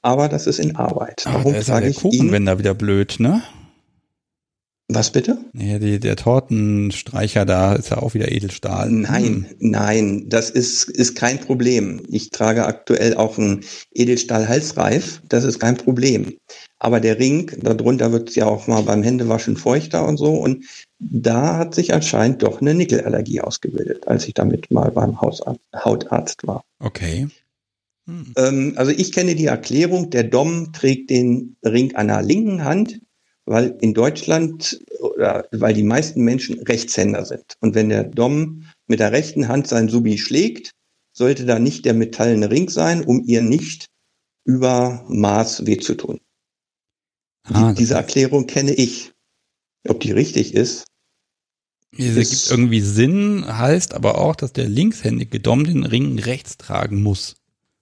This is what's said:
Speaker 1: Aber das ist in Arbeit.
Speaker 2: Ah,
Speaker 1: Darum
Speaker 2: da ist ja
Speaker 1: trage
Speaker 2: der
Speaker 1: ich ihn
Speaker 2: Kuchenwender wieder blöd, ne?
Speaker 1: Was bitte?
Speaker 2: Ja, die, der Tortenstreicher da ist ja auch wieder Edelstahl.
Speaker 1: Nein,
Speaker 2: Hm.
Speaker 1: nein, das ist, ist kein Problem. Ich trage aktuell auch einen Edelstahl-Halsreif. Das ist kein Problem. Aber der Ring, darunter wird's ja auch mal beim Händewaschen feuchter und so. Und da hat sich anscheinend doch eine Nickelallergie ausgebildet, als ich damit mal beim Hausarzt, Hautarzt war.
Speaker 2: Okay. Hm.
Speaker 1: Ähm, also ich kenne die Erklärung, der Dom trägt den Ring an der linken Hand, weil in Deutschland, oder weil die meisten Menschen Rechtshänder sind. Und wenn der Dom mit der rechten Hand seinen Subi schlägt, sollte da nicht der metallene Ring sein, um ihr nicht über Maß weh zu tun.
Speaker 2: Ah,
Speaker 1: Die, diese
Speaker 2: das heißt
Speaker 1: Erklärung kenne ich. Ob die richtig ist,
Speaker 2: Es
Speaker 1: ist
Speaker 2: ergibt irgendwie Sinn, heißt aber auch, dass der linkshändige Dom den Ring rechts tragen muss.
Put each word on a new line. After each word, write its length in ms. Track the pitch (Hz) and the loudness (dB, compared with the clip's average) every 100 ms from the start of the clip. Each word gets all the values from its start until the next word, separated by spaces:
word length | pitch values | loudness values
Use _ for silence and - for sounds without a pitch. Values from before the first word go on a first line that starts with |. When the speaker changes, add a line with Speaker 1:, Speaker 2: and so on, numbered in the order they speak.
Speaker 1:
Aber 260 | 123 131 147 | 2 2 2
das 200 | 151 156 | 0 -2
ist 120 | - | -2
in 160 | 156 151 | -2 -2
Arbeit. 480 | 120 - - - - | -4 -4 -8 -10 -4
Speaker 2:
Ah, 80 | |
Speaker 1:
Darum 200 | 131 135 | 0 0
Speaker 2:
da 60 | 107 | 0
ist 80 | 110 | 0
ja 60 | 117 | 2
Speaker 1:
trage 100 | 110 | 2
Speaker 2:
der 60 | |
Speaker 1:
ich 60 | 139 | 0
ihn 40 | 185 | 0
Speaker 2:
Kuchenwender 480 | 131 117 104 98 92 | 2 2 2 2 2
wieder 140 | 101 | 0
blöd, 460 | 98 104 98 98 - | 0 0 2 0 0
ne? 220 | 117 208 - - - _ _ _ _ _ _ _ _ _ _ _ _ | 2 2 -2 -20 -20 _ _ _ _ _ _ _ _ _ _ _ _
Speaker 1:
Was 200 | 107 110 | -2 0
bitte? 260 | 143 127 254 - | 0 0 -2 -4
Speaker 2:
Ja, 240 | 123 101 104 | -8 -4 -2
die, 220 | 104 104 | 0 0
der 160 | 110 104 | 0 0
Tortenstreicher 1300 | - 127 - 110 104 104 101 - - - 104 - 98 | 2 2 2 -2 0 0 -2 -4 -8 -4 0 0 2
da 300 | 92 95 101 | 4 4 2
ist 140 | - | 0
ja 60 | - | -4
auch 160 | 127 110 | -2 -2
wieder 160 | 110 | -2
Edelstahl. 580 | - 101 - - 95 104 | -2 -6 -8 -6 -4 0
Speaker 1:
Nein, 560 | 110 104 131 117 104 95 | 0 0 0 0 -2 -6
Speaker 2:
Hm. 80 | - | -4
Speaker 1:
nein, 640 | 113 107 104 110 104 101 - | -2 0 2 2 2 -2 0
das 200 | 113 113 | 0 2
ist, 400 | 127 123 - - | 0 0 -2 -2
ist 260 | - 120 - | 0 0 2
kein 240 | 120 139 | -2 -2
Problem. 640 | - 127 123 120 101 - - | -2 0 2 2 0 -6 -6
Ich 220 | 110 - | -6 -6
trage 340 | - 110 113 104 | -2 0 2 0
aktuell 480 | - - - 117 - | -4 0 2 2 2
auch 220 | 107 104 | 0 2
einen 260 | 104 98 - - - | 0 0 -6 -18 -14
Edelstahl-Halsreif. 1300 | - 120 123 - 113 110 131 156 - - 131 - - - | 0 2 2 0 0 2 0 0 -2 0 0 -2 -12 0
Das 140 | 120 | 0
ist 160 | 131 117 | 0 0
kein 180 | 117 120 | 0 2
Problem. 600 | - 120 135 110 92 - _ - - _ | 0 2 2 0 -2 -10 _ -20 -20 _
Aber 200 | 117 117 | 0 2
der 180 | 113 110 | 2 2
Ring, 320 | 131 151 160 - | 2 2 -2 -4
darunter 500 | 107 113 113 127 117 | -2 0 2 2 2
wird's 220 | 117 117 | 0 0
ja 140 | - 107 | 0 0
auch 180 | 110 - | 0 0
mal 160 | 113 | 0
beim 220 | 107 107 | 2 2
Händewaschen 540 | 107 123 117 113 117 104 | 2 0 0 -2 -2 -2
feuchter 500 | 120 135 156 170 156 | 0 0 0 -2 0
und 100 | 151 | 0
so. 160 | 147 | 2
Und 320 | 156 - 127 - - - _ | 2 0 -2 -8 -20 -20 _
da 600 | 233 120 120 117 151 165 | -6 -2 0 2 2 0
hat 180 | 165 165 | -2 -2
sich 180 | 175 | 0
anscheinend 480 | 170 156 - 113 135 | 0 2 2 2 2
doch 180 | 107 - | 0 0
eine 140 | 139 | 0
Nickelallergie 680 | 165 175 117 - 110 110 - | 2 2 0 0 -2 -2 -4
ausgebildet, 680 | - - - - - - - | -6 -6 -8 -6 -6 -6 -2
als 200 | - - | -2 -2
ich 60 | |
damit 380 | - - - - | -2 0 -2 0
mal 180 | - - | 0 0
beim 320 | - - 113 | 0 -2 -2
Hausarzt, 400 | - - - 120 _ - | -6 -6 -10 -10 _ -6
Hautarzt 720 | 113 110 - 120 - - - | -2 -2 -2 -4 -4 -10 -8
war. 160 | - - _ | -10 -12 _
Speaker 2:
Okay. 480 | 110 - 85 82 143 _ _ _ _ _ _ _ - | -10 -6 -6 -4 -6 _ _ _ _ _ _ _ -16
Hm. 260 | 170 127 123 | -14 -8 0
Speaker 1:
Ähm, 360 | 131 135 139 143 | 0 2 -2 0
also 140 | 131 | 0
ich 200 | 151 185 | 0 0
kenne 240 | - 180 160 | 0 0 0
die 100 | 151 | 0
Erklärung, 640 | 120 - 131 175 180 170 | -2 -2 0 2 0 0
der 140 | 123 | 0
Dom 500 | 113 123 151 170 160 | 2 2 2 -2 -6
trägt 380 | 156 135 131 131 | -2 0 0 0
den 460 | 127 123 120 120 - | 2 2 0 -2 -4
Ring 300 | 113 117 131 - | 0 2 0 0
an 120 | 107 | 0
der 160 | 104 | 0
linken 400 | 101 180 220 185 | 2 0 0 -2
Hand, 360 | 143 175 226 - _ _ _ _ - | 0 0 0 -4 _ _ _ _ -2
weil 300 | 110 123 - | 0 0 0
in 140 | 113 110 | 0 2
Deutschland, 840 | 127 156 - 160 165 160 - - - - | 2 0 -2 0 0 -4 -10 -10 -14 -8
oder 460 | - - - - - | -6 -2 0 -2 -6
weil 220 | 110 113 | -2 0
die 100 | 107 | 2
meisten 380 | 104 123 156 - | 2 2 0 0
Menschen 360 | 117 127 127 117 | 2 2 -4 -10
Rechtshänder 680 | - 113 - - 101 104 98 | -2 -2 -2 0 0 0 -6
sind. 300 | - _ - | -12 _ -2
Und 120 | 113 | 0
wenn 160 | 104 107 | 2 2
der 140 | 107 | 0
Dom 640 | 107 80 120 147 160 160 - _ _ | -2 0 0 2 -2 -8 -20 _ _
mit 140 | 113 | 0
der 120 | 107 | 2
rechten 360 | 123 156 - 117 | 2 -2 -2 0
Hand 200 | 135 139 | 0 0
seinen 220 | 117 110 | 0 2
Subi 300 | 117 113 104 | 2 0 -2
schlägt, 520 | - 139 208 - - _ _ _ _ | 0 0 0 -4 -18 _ _ _ _
sollte 320 | - 123 139 123 | -2 0 0 0
da 120 | 113 | 2
nicht 260 | 123 151 | 2 0
der 120 | 131 113 | 0 0
metallene 560 | 113 - 113 110 104 | 0 0 2 2 2
Ring 180 | 123 180 | 0 0
sein, 340 | - 165 170 | 0 0 0
um 200 | 151 123 120 | 2 0 2
ihr 160 | 117 | 2
nicht 460 | 113 151 156 - - _ _ _ _ _ - | 2 0 -2 -12 -18 _ _ _ _ _ 0
über 580 | 127 127 123 123 120 - | 2 4 2 0 -4 -6
Maß 560 | 107 101 104 113 - - | 0 2 2 0 -2 -2
weh 120 | 104 | -2
zu 160 | - - | -2 -6
tun. 240 | - - _ _ _ _ _ _ _ _ _ _ _ _ - | -6 -12 _ _ _ _ _ _ _ _ _ _ _ _ -2
Speaker 2:
Ah, 260 | 107 113 | 2 4
Speaker 1:
Die, 80 | 101 | 4
diese 140 | 117 - | 2 2
Speaker 2:
das 80 | |
heißt 60 | 107 | 0
Speaker 1:
Erklärung 360 | 139 135 143 127 | 0 2 2 0
kenne 280 | - 139 | -2 0
ich. 380 | 131 120 - - _ _ _ _ _ _ _ - | 2 0 -2 -14 _ _ _ _ _ _ _ -4
Ob 120 | - | -2
die 100 | - | 0
richtig 420 | 104 151 - - | 0 0 0 0
ist, 320 | - 120 - - _ _ _ _ _ _ _ _ _ _ - | 0 -2 -4 -16 _ _ _ _ _ _ _ _ _ _ -6
Speaker 2:
Es 40 | 123 | 0
Speaker 1:
ist 120 | 117 | 2
Speaker 2:
ergibt 340 | 113 127 - | 2 0 0
irgendwie 300 | 123 123 113 | 2 2 2
Sinn, 640 | 101 104 131 190 208 202 - | 2 4 4 4 0 -2 -4
heißt 480 | 110 123 170 180 - | -2 2 2 0 -2
aber 240 | 107 - | 0 2
auch, 160 | - 156 | 0 0
dass 180 | 131 | -6
der 140 | - 117 | -4 -2
linkshändige 720 | 107 202 - 110 117 117 110 | 2 0 0 -2 -2 -4 -4
Dom 240 | 110 120 | 0 2
den 220 | 151 165 - | 2 0 0
Ring 340 | 117 139 120 | 0 0 -2
rechts 380 | 107 127 - - | -4 -6 -8 -20
tragen 440 | - 95 107 101 | -8 -4 -2 0
muss. 340 | 104 98 - - _ _ _ _ | 0 -2 -6 -16 _ _ _ _